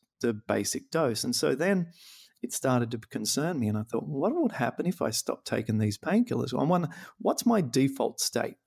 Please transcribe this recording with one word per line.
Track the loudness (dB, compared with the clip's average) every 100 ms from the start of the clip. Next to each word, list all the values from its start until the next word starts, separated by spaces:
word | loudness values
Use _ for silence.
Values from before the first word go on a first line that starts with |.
| _ -2
the | -2
basic | -2 -2 -2 0 -4 -4
dose. | 0 0 0
And | -2
so | 0 0 2
then | 2 2 0 -8 -20 -20 -20 _
it | -8
started | -2 2 2 0
to | -4
concern | -6 -6 -2 0 0 0
me, | 0
and | 0
I |
thought, | -2 -4 -4
"What | -2 0
would | 2 0
happen | 0 -4 -2 -2
if | 0
I | -2
stopped | -2 -4 -6 -2
taking | -4 0 2
these | 2 0
painkillers? | 0 2 2 0 0 0
I'm | 2
wondering, | 2 0 -8 -18 -4
what's | -2 0 2
my | 4
default | 4 2 2 2 -2 -2
state? | -4 -2 -4 -8